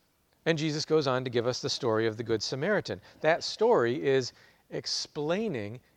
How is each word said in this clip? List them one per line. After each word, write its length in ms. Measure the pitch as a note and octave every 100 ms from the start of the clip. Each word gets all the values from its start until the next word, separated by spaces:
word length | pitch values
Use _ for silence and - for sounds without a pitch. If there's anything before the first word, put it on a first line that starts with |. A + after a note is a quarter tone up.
| _ _ _ _
and 140 | D#3+ E3
Jesus 260 | D#3 D3+
goes 220 | - D#3 C3+
on 180 | B2+
to 60 | C3
give 160 | A#2 A#2
us 140 | A#2+
the 100 | C3+
story 360 | - B2 A2 A2+
of 120 | G#2+
the 40 |
Good 200 | A#2 A2+
Samaritan. 580 | - C3+ F3 F#3+ - F#2+ - -
That 200 | D#3 D#3+
story 640 | - - A3+ F#3+ A#2 C#3+ D3
is 280 | C3+ A#2+ - - _ _
explaining, 1120 | D3+ - - - D#3 D3 F#3 A3+ B2+ G2+ B2 -